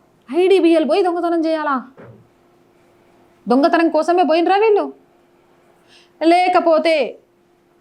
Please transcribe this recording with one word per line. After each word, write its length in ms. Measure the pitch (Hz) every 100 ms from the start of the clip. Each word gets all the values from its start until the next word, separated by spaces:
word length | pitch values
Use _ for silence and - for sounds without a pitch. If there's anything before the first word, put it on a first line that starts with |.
| _ _ - 285
ఐడిబిఎల్ 520 | 370 381 330 330 285
పోయి 120 | 349
దొంగతనం 440 | 370 339 339 339 320
చేయాలా? 380 | 320 302 269 220 - - - _ _ _ _ _ _ _ _ _ _ _ _ -
దొంగతనం 400 | 247 311 330 330
కోసమే 340 | 320 320 349
పోయినరా 340 | 294 320 339 392
వీళ్ళు? 360 | 440 403 285 - _ _ _ _ _ _ _ _ _ _ _ -
లేకపోతే 920 | 311 349 359 359 339 311 330 320 226 - _ _ _ _ _ _